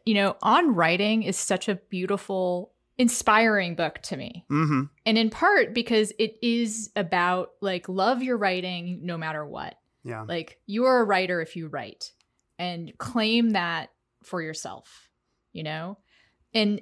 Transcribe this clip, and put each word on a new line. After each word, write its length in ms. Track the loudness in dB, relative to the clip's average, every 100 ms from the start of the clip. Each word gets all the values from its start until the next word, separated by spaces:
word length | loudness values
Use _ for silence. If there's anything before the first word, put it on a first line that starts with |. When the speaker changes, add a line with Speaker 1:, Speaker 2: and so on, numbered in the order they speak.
| 0
Speaker 1:
you 80 |
know, 240 | 2 2 0
On 320 | 2 4 4
Writing 500 | 4 4 4 2 0
is 120 | 0 -2
such 300 | -2 -2 -2
a 80 | -4
beautiful, 960 | -4 -6 -2 -4 -2 -2 -2 -2 -6 _ _ 2
inspiring 760 | 2 2 4 6 6 4 0
book 240 | -2 -4 -4
to 160 | -10 -8
me. 280 | -10 -12 -2
Speaker 2:
Mm-hmm. 320 | 0 2 2 -2 _ 0
Speaker 1:
And 100 | 2
in 120 | 2
part 420 | 2 4 4 2
because 380 | -2 0 2 2 0
it 180 | -4 -2
is 480 | -2 0 -2 -4 -6 -6
about, 560 | -2 0 2 0 -4 -6
like, 300 | -4 -4 -4
love 320 | 0 2 2
your 160 | 0 0
writing 640 | 0 0 -4 -8 -8 -8
no 140 | -6 -6
matter 260 | -6 -6 -8
what. 300 | -10 -12 -14 _ _
Speaker 2:
Yeah. 200 | -12 -10 -6
Speaker 1:
Like, 320 | -8 -8 -14 -6
you 180 | 0 4
are 140 | 4
a 40 |
writer 380 | 4 2 2 -2
if 140 | -4 -8
you 120 | -10
write, 440 | -10 -10 -14 -16 _ _ _ _ -10
and 360 | -8 -8 -12 -12
claim 520 | -4 0 2 4 4
that 380 | 2 0 -4 -8 _ _ _
for 180 | -10 -8
yourself, 680 | -6 -8 -12 -14 -20 -20 _ _ _ _ _
you 120 | -10
know? 340 | -8 -6 -8 -12 _ _ _ _ _
And, 280 | 0 0 0